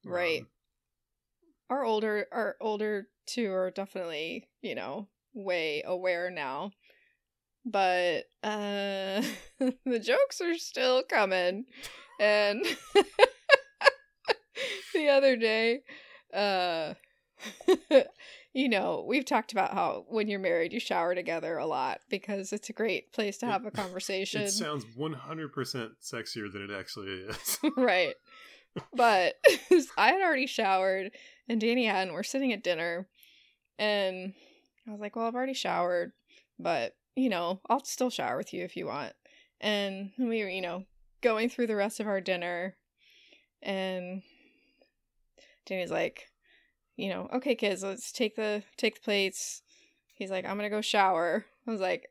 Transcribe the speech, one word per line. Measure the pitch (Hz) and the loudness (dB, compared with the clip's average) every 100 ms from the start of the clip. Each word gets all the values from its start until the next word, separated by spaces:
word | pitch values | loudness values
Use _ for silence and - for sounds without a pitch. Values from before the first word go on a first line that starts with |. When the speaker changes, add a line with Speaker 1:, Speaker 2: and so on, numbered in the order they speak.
| 202 | -6
Speaker 1:
Right. | 175 175 156 | -2 0 -2
Speaker 2:
Um, | 120 _ _ _ _ _ _ _ _ _ _ _ _ | -6 _ _ _ _ _ _ _ _ _ _ _ _
Speaker 1:
Our | 262 | -2
older, | 233 214 214 208 - | 0 0 0 -2 -2
our | - 208 - | -2 -4 -4
older | 220 208 214 208 196 _ - | -4 -2 -2 -4 -8 _ -8
two | - 220 | -4 0
are | 185 185 | 0 -2
definitely, | 180 196 190 170 151 151 - - _ | -2 -8 -6 -6 -6 -6 -8 -12 _
you | 202 117 | -8 -6
know, | 104 139 202 _ _ | -6 -8 -12 _ _
way | 240 190 180 160 147 - | -10 -2 -2 0 -4 -4
aware | 180 185 170 180 | -4 -2 -2 -4
now. | 175 135 139 196 _ _ _ _ _ _ _ _ _ 247 | -6 -6 -6 -8 _ _ _ _ _ _ _ _ _ -4
But, | 202 185 180 180 156 - _ | 0 2 2 2 0 -6 _
uh, | 208 208 202 202 202 196 190 196 269 - - _ | -6 -4 -4 -4 -4 -4 -4 -2 -4 -6 -16 _
<laughs> | 262 254 269 | -2 -2 -4
the | 233 | -2
jokes | 220 277 554 - | 2 4 4 2
are | 349 330 | -2 -2
still | - - 254 254 | -4 -2 2 2
coming. | 254 - 196 185 180 196 262 - - - - - | 2 2 4 4 2 0 -10 -14 -16 -16 -20 2
And | 208 208 208 208 - - - 403 | 4 6 4 2 -2 -4 4 4
<laughs> | - - 508 - - 554 - _ 554 539 _ _ - - _ - 523 392 - | 4 6 6 6 4 4 4 _ 4 4 _ _ -2 -2 _ -10 -8 -8 -4
the | 349 302 | 2 6
other | 277 277 247 | 8 6 4
day, | 226 220 226 254 - - - - _ | 2 2 2 0 -6 -20 -20 -20 _
uh, | 190 202 190 180 165 156 190 _ _ _ _ 220 - - | -2 0 2 0 0 -4 -8 _ _ _ _ -16 -2 4
<laughs> | 370 - 277 - _ - - - | 4 8 6 6 _ -20 -20 -6
you | 262 269 | 0 2
know, | 208 180 160 82 | 2 0 -2 0
we've | 262 254 | -2 2
talked | 254 - | -2 0
about | 214 180 | 0 0
how | 196 175 - - | 0 -2 -2 -4
when | 220 214 | -4 -2
you're | 202 | -2
married, | 190 170 170 | 0 0 0
you | 220 | -4
shower | - 185 170 | -2 0 0
together | 185 170 165 160 160 | -2 -2 -4 -4 -4
a | 156 | -2
lot | 139 131 - _ | -2 -2 -4 _
because | 196 202 202 190 | -8 -4 -6 -6
it's | 208 - | -8 -8
a | |
great | - 214 180 - | -4 -2 -4 -6
place | - 208 - | -6 -4 -4
to | 240 | -2
Speaker 2:
It, | |
Speaker 1:
have | 196 208 | -2 -4
a | |
Speaker 2:
<laughs> | |
Speaker 1:
conversation. | - 185 185 - 190 196 214 | -6 -6 -8 -4 -4 -2 -4
Speaker 2:
it | 202 | -2
sounds | 202 160 147 113 113 | -2 -2 -6 -8 -8
one | 156 | -6
hundred | 139 - 160 151 | -6 -10 -10 -8
percent | 143 127 131 117 - | -6 -6 -6 -8 -12
sexier | - 120 110 117 104 | -12 -10 -8 -8 -8
than | 98 | -8
it | 98 | -8
actually | 101 95 - 98 | -8 -10 -10 -8
is. | 92 98 104 - - 302 | -8 -8 -8 -4 -2 0
<laughs> | 254 | 2
Speaker 1:
Right. | 247 185 165 - _ - - - _ - - | 4 4 2 -2 _ -20 -20 -20 _ -14 -8
But | 262 240 196 175 - | 4 6 6 4 6
<laughs> | 554 330 - 359 262 - | 6 6 6 4 6 4
I | 220 | 4
had | 370 | 6
already | 370 285 285 | 2 2 0
showered | - 202 190 190 190 190 - - - - | 0 2 4 2 0 -4 -12 -20 -20 -4
and | 233 | 0
Danny | 226 247 226 | 2 2 2
hadn't. | 196 190 | 0 -2
We're | 165 | -4
sitting | - 269 269 | -4 0 0
at | 208 | 0
dinner | 180 165 170 170 190 _ - - _ _ _ - | 0 0 -2 -4 -8 _ -20 -20 _ _ _ -4
and | 214 208 190 185 185 190 - _ _ _ 233 | 0 2 0 -4 -10 -14 -20 _ _ _ -16
I | |
was | 208 | -12
like, | 208 240 | -8 -4
"Well, | 226 | -2
I've | 247 | -2
already | 262 | -4
showered, | 262 - 175 175 175 175 _ _ - _ - | -2 -2 0 2 0 -2 _ _ -20 _ -8
but, | 170 156 117 _ _ - | -2 -2 -2 _ _ -2
you | 262 | 0
know, | 180 170 190 - | 0 -2 -4 0
I'll | 262 | -2
still | - - 254 | -2 -2 -2
shower | - 123 127 | -2 -4 -4
with | - | -6
you | 185 | -8
if | 180 - | -8 -8
you | 180 | -8
want." | 135 127 - _ - _ _ | -6 -8 -12 _ -20 _ _
And | 214 208 202 190 196 214 | -2 -2 -2 -6 -10 -4
we | 247 226 | -2 -2
were, | 202 | -2
you | 190 | -4
know, | 175 180 190 _ _ _ | -6 -8 -12 _ _ _
going | 240 220 233 | 0 2 -2
through | - 233 | -2 -2
the | 214 | 2
rest | 202 - | 0 -2
of | 214 | -2
our | 196 | -2
dinner | 185 180 175 175 185 - _ _ _ - - - _ _ | 0 -2 -2 -4 -6 -10 _ _ _ -20 -20 -20 _ _
and | - 190 190 185 180 190 - _ _ _ _ _ _ _ _ _ _ _ - _ - | -6 -4 -4 -6 -8 -10 -12 _ _ _ _ _ _ _ _ _ _ _ -20 _ -8
Danny's | 190 170 | -6 -2
like, | 160 - - - _ _ _ _ _ _ - | -2 -2 -6 -20 _ _ _ _ _ _ -8
you | 196 | -6
know, | 185 180 | -6 -4
"Okay, | 254 277 233 | -4 -2 0
kids, | 208 185 | 0 -2
let's | 196 190 - | -6 -8 -10
take | - 220 214 | -4 -4 -2
the, | 214 208 - - | -4 -4 -6 -4
take | 220 - | -4 -2
the | |
plates." | - 202 190 - - - _ _ _ _ _ | -2 2 0 -2 -10 -12 _ _ _ _ _
He's | _ 190 | _ -6
like, | 190 180 | -6 -4
"I'm | 202 | -4
gonna | 208 | -4
go | 208 | -2
shower." | 220 214 190 165 170 180 - _ - | 0 4 4 4 2 0 -2 _ -8
I | |
was | 214 | -2
like | 185 175 - | 0 -2 -6